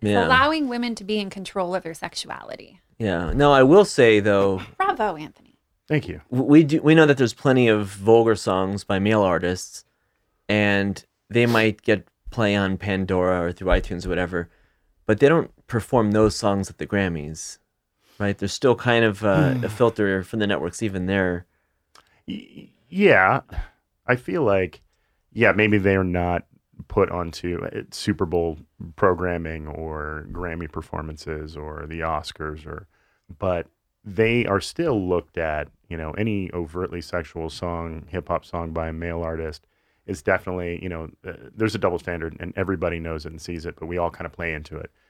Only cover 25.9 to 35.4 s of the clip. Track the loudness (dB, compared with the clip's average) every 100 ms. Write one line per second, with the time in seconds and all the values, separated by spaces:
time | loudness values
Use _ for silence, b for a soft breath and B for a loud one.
25.9 | 2 2 0 0 -2 -6 _ _ -20 -4
26.9 | 0 0 0 -8 -8 -6 -6 -8 -10 -12
27.9 | -8 -4 -2 -2 -2 -2 -6 -14 -18 -16
28.9 | 0 0 2 -2 -4 -6 -10 -10 -10 -10
29.9 | -8 -8 -10 -12 -8 -8 -8 -10 -10 -10
30.9 | -8 -8 -10 -10 -10 -10 -12 -12 -12 -12
31.9 | -6 -4 -4 -8 -10 -10 -10 -14 -16 -18
32.9 | _ _ _ -20 -6 -4 -2 -6 _ _
33.9 | _ -6 0 2 2 0 -2 -2 -4 -2
34.9 | -2 0 -2 -4 -6